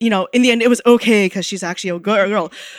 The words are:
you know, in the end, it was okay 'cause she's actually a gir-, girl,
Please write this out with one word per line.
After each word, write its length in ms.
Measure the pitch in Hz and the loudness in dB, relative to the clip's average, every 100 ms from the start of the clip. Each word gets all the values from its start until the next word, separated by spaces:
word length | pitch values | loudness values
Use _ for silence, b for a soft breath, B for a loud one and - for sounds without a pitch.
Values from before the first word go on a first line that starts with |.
you 100 | 233 | -2
know, 180 | 202 185 | 0 0
in 100 | 247 | 2
the 80 | 247 | 2
end, 120 | 233 | 2
it 60 | 233 | 2
was 120 | 240 | 2
okay 440 | 233 240 - 214 190 | 4 2 4 2 2
'cause 180 | 196 175 | -2 -8
she's 160 | 190 | -8
actually 280 | 175 175 190 | -8 -8 -8
a 80 | 175 | -6
gir-, 300 | 170 214 196 | -2 0 0
girl, 240 | 208 160 B B | -2 -4 B B